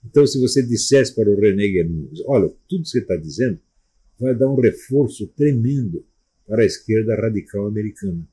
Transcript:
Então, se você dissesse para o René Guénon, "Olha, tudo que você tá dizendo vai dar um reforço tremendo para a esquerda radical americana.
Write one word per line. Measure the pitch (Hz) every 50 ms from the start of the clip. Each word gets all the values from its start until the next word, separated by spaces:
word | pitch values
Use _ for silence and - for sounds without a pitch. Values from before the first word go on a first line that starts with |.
| -
Então, | - - 147 147
se | 135 - 135
você | 127 120 - 139
dissesse | 127 117 120 104 - - 135 135 123 - -
para | - 110 104
o | 101 98
René | 104 107 95 98 104 101
Guénon, | 95 90 82 85 82 78 71 65 76 85 -
"Olha, | 131 139 113 92 - - _ _ _
tudo | 185 185
que | 160 -
você | - 123
tá | - - 92
dizendo | 82 80 78 71 95 127 123 90 - _ _ _ _ _ _ _ _ _ _ _ _
vai | 123 131 127
dar | 113 135 135
um | 139 131
reforço | 120 107 - - - - 131 143 139 - - - 107 -
tremendo | _ - 143 147 135 120 113 127 143 139 123 95 82 - - _ _ _ _ _ _ _ _
para | - 107 117
a | 110
esquerda | 95 - - _ - 110 110 110 110 110
radical | 104 110 113 110 98 - _ - 101 101
americana. | 104 107 107 107 107 - - 98 95 87 85 80 _